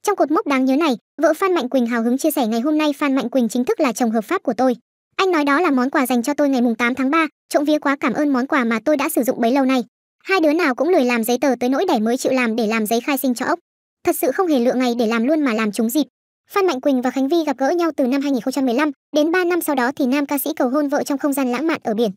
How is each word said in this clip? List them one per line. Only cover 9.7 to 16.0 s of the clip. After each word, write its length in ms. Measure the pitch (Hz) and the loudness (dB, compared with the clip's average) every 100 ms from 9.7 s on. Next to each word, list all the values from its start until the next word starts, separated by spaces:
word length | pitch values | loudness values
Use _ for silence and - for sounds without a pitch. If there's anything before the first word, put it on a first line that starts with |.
| 262 - _ _ _ | 0 -2 _ _ _
Hai 160 | - 381 | -2 2
đứa 140 | 320 | 2
nào 220 | 311 311 247 | 2 0 0
cũng 140 | 285 | 2
lười 160 | 359 247 | 2 2
làm 180 | 240 | 0
giấy 140 | 220 247 | 0 0
tờ 140 | 294 240 | 0 0
tới 100 | 247 | 0
nỗi 160 | 269 370 | 0 0
đẻ 120 | 269 | 0
mới 180 | 214 247 | 0 0
chịu 140 | - | 0
làm 240 | 262 240 220 | 0 0 0
để 120 | 214 | 0
làm 180 | 226 214 | -2 0
giấy 160 | 233 | -2
khai 160 | 247 277 | -2 -2
sinh 160 | 269 | -2
cho 120 | 240 262 | -2 -2
Ốc. 140 | 320 _ _ _ _ - | -4 _ _ _ _ -4
Thật 100 | 330 | 0
sự 160 | 330 | 0
không 160 | 269 370 | 0 0
hề 120 | 285 | 2
lựa 140 | 233 | 2
ngày 220 | 240 254 233 | 0 -2 0
để 80 | 220 | 0
làm 160 | 233 | 0
luôn 180 | 233 320 | 0 2
mà 120 | 277 | 0
làm 180 | 214 220 | 0 -2
trúng 180 | 202 226 | -2 -2
dịp." 140 | 294 | 0